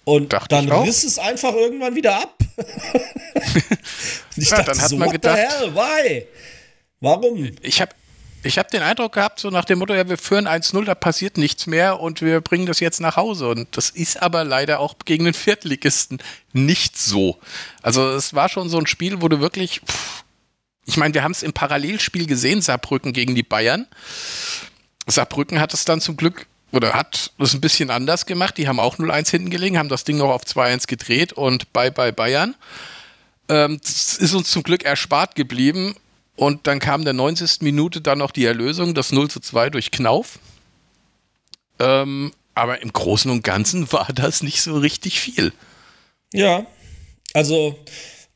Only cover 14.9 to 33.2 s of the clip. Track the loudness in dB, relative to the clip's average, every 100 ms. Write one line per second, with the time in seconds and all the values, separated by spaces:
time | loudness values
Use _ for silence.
14.9 | -6 -2 2 2 2 0 0 -2 -2 0
15.9 | 0 -2 -8 -12 -20 _ 0 2 2 0
16.9 | -2 0 2 2 -2 -10 -16 -16 -8 -2
17.9 | 0 0 0 -2 0 0 0 -2 -2 -2
18.9 | -2 -4 0 2 2 0 -2 -4 -6 -6
19.9 | -8 -8 -12 -18 _ _ _ _ _ -4
20.9 | 0 2 2 0 -2 -6 -2 0 0 -2
21.9 | -2 -2 -2 0 0 2 2 2 0 -2
22.9 | -2 -2 -2 0 0 0 2 2 2 -2
23.9 | -16 -16 -12 -10 -8 -8 -10 -12 _ _
24.9 | -12 -2 0 0 -2 0 0 0 0 0
25.9 | 0 -2 0 0 -2 -12 _ _ 0 2
26.9 | 2 -2 -6 -6 -2 0 2 2 2 0
27.9 | 0 0 -2 -2 -2 -2 0 0 2 0
28.9 | 0 0 0 0 -2 -2 -2 0 0 0
29.9 | -2 -2 0 2 0 -2 0 2 0 -2
30.9 | -6 0 0 0 0 0 0 -2 0 0
31.9 | 2 0 0 0 2 0 -4 -16 -18 -18
32.9 | -20 -20 _